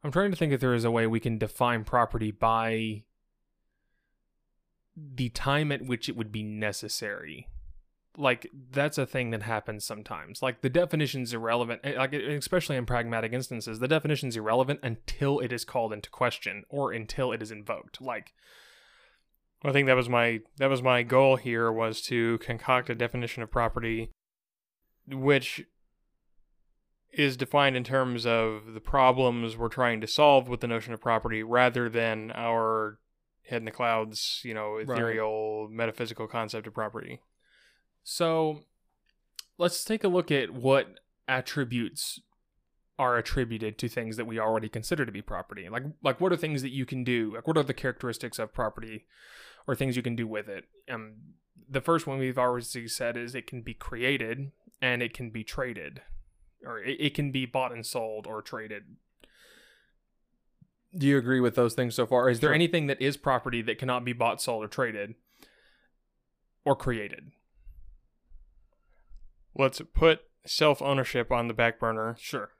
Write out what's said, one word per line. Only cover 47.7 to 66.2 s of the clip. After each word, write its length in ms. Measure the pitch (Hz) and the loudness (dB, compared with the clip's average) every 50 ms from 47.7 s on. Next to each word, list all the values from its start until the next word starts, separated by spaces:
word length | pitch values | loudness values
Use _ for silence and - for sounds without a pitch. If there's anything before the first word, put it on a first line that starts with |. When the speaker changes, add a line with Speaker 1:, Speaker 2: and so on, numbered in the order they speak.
| 135 | -2
Speaker 1:
characteristics 640 | - - 131 120 - - 123 113 - - 120 - - | -2 -2 -4 -4 -2 -6 -6 -6 -6 -8 -8 -6 -6
of 160 | 113 107 _ | -8 -8 _
property 500 | - 120 107 - - 113 110 110 104 _ _ _ _ - - - - - - - - - | -4 -4 -4 -4 -8 -14 -12 -14 -14 _ _ _ _ -20 -20 -20 -20 -20 -20 -20 -14 -4
or 80 | - 131 | -4 -2
things 220 | - 139 131 120 | 0 0 0 0
you 60 | 123 | 0
can 140 | 113 123 117 | -2 -2 -2
do 100 | 117 117 | -2 -4
with 220 | 107 110 104 104 107 | -4 -4 -6 -6 -6
it? 160 | 98 92 - _ _ _ _ - | -10 -12 -12 _ _ _ _ -10
Um, 260 | 123 113 110 110 110 107 - - - _ _ _ _ - _ _ | -10 -10 -10 -14 -18 -20 -20 -20 -20 _ _ _ _ -20 _ _
the 120 | 135 135 | -4 -2
first 240 | - - 165 165 165 | 2 2 2 2 2
one 120 | 156 135 135 | -2 -2 0
we've 200 | 131 127 123 131 | 0 0 2 2
already 500 | 127 123 123 123 117 - - 127 117 110 | 2 2 2 0 -4 -6 -8 -8 -8 -6
said 280 | - - 123 117 117 123 | -6 -4 -2 -2 -2 -4
is 160 | 120 120 117 | -6 -6 -8
it 120 | 127 117 | -10 -10
can 140 | - - 123 | -8 -12 -10
be 120 | 113 120 113 | -10 -10 -12
created 760 | - - - - 117 120 127 143 131 120 113 117 135 139 139 _ _ _ - _ _ | -10 -10 -10 -6 -2 0 0 0 0 -2 -4 -4 -6 -6 -10 _ _ _ -20 _ _
and 200 | - 127 123 120 | 0 0 0 0
it 120 | 123 113 - | -2 -4 -4
can 160 | - 127 117 | -8 -10 -8
be 120 | 107 110 | -8 -10
traded. 600 | 107 - - - 131 127 117 101 80 73 - - - - - - - _ _ _ - _ _ _ - | -10 -8 -6 -6 -6 -6 -6 -10 -12 -12 -14 -16 -14 -12 -12 -12 -12 _ _ _ -20 _ _ _ -16
Or 120 | 127 117 110 | -12 -12 -8
it, 200 | 98 127 139 - | -6 -6 -4 -2
it 140 | 147 143 - | -2 -2 0
can 180 | - 147 143 | 0 -4 -2
be 140 | 131 135 131 | -2 -2 -4
bought 260 | 120 - 135 127 123 | -2 -2 -2 -2 -2
and 140 | 120 117 110 | -4 -8 -10
sold 400 | - - 127 113 110 107 107 104 | -6 -4 -4 -4 -4 -6 -8 -8
or 160 | - 110 107 | -10 -10 -10
traded. 400 | 107 - - 117 110 110 107 101 104 - 110 _ _ _ _ _ - _ _ _ - - - - _ _ _ _ _ _ _ _ _ _ _ _ _ _ _ _ _ _ _ _ - _ _ _ _ _ - | -10 -10 -10 -10 -10 -10 -12 -14 -14 -18 -20 _ _ _ _ _ -20 _ _ _ -20 -20 -20 -20 _ _ _ _ _ _ _ _ _ _ _ _ _ _ _ _ _ _ _ _ -20 _ _ _ _ _ -6
Do 120 | 180 139 | 2 4
you 100 | 139 139 | 4 4
agree 240 | 135 117 123 131 127 | 4 4 4 4 6
with 140 | 123 120 110 | 4 4 6
those 180 | - 123 117 - | 4 4 4 4
things 200 | - 127 120 113 | 0 -2 -2 0
so 100 | - 123 | 0 2
far? 220 | 113 131 123 123 131 | 4 4 6 6 6
Is 120 | 123 113 | 4 4
there 80 | 131 - | 2 4
Speaker 2:
Sure. 40 | 147 | 4
Speaker 1:
anything 320 | 151 170 165 175 170 151 139 | 4 4 4 2 0 0 0
that 120 | 139 - | -2 0
is 160 | 135 139 143 | 0 -2 -2
property 460 | - - 147 131 120 - 131 120 120 | 0 0 0 0 2 0 -2 -4 -4
that 160 | 110 120 107 - | -2 -2 -4 -2
cannot 260 | 131 127 127 123 123 | -2 -2 -2 -2 -2
be 80 | 123 | -4
bought, 300 | 120 120 117 117 101 113 | -2 0 0 0 0 0
sold, 220 | - - 120 110 107 | -2 -2 -2 -2 -4
or 40 | 104 | -6
traded 460 | - - 131 117 107 104 101 104 117 _ _ _ _ _ - _ _ _ _ _ _ _ _ _ _ _ _ _ _ _ | -2 -2 -2 -2 -2 -6 -8 -8 -10 _ _ _ _ _ -20 _ _ _ _ _ _ _ _ _ _ _ _ _ _ _